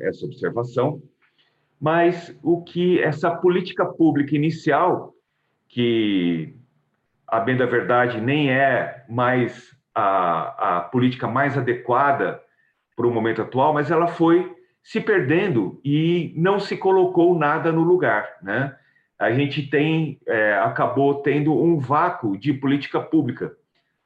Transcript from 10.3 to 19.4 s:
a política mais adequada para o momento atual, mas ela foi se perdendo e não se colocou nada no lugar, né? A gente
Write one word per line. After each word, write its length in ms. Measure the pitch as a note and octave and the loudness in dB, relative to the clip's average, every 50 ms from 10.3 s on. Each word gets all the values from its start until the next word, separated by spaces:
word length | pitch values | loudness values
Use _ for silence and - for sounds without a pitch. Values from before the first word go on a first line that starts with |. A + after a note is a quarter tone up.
| E2 E2 D#2+ - - - G2 G2+ F2+ | 0 -2 -4 -6 -6 -4 -2 -2 -2
a 40 | F2 - | -2 -4
política 440 | - - B2 B2+ B2+ B2 - A#2+ | -4 -2 0 0 0 -2 -2 -6
mais 300 | G#2+ A2 C3 C#3+ C#3+ B2 | -4 -2 0 -2 0 -2
adequada 840 | C#3 B2 A#2+ A2+ - - - A#2+ B2+ C#3 C#3+ - - G2 E2+ D#2 - - _ _ _ _ _ _ _ _ _ _ | -2 -2 -2 -4 -4 -2 -2 0 2 2 2 2 0 0 -4 -4 -8 -14 _ _ _ _ _ _ _ _ _ _
para 120 | - A#2 | -2 0
o 40 | A#2+ | 0
momento 300 | A#2+ A#2 A2 A#2 A2 A2 | 0 0 0 0 -2 -2
atual, 320 | G#2 - - B2+ C3+ D3+ D3+ | -4 -4 -2 0 2 2 2
mas 180 | D3 D3 C#3 | 0 0 0
ela 160 | E3 D#3+ E3+ | 2 2 0
foi 480 | E3+ - - E3 E3 E3+ F3+ F3 - - - _ _ _ _ _ | 0 0 0 2 4 4 4 2 0 -10 -18 _ _ _ _ _
se 180 | - - A3 | -8 -6 -6
perdendo 800 | F3 A3 G#3+ F#3 D3 C3 D3+ F3+ G#3 G3 C#3+ A2+ F#2+ E2+ - - - | -2 0 0 0 2 2 0 0 0 0 0 0 -2 -2 -6 -8 -4
e 520 | C#3 C#3+ D3+ D#3+ E3 F3 F3+ D#3 C3+ - | -2 0 2 2 2 0 0 -2 -4 -4
não 240 | D3+ E3 F#3+ G3+ G3+ | 0 2 2 2 0
se 160 | G3 - F#3+ | -2 -4 -6
colocou 580 | - - F#3+ F#3+ F#3+ F3+ F3+ - F3 E3 F3+ F3+ | -2 0 2 4 4 4 4 4 4 4 4 4
nada 380 | E3 D3+ D3 D3+ D#3 D3 E3 D#3+ | 4 2 0 0 0 0 0 2
no 80 | E3 | 2
lugar, 480 | E3 E3+ F3+ F#3 D#3 A#2+ G#2+ G#2 - - - - F2 | 4 4 4 4 4 2 0 0 -2 -6 -12 -14 -8
né? 340 | F#2+ G#2 A#2+ C#3 C#3 - - _ _ _ _ _ _ _ - | -4 -4 -2 -2 -4 -6 -14 _ _ _ _ _ _ _ -2
A 140 | G2 A2 A#2 | 0 0 2
gente 300 | C3+ | 2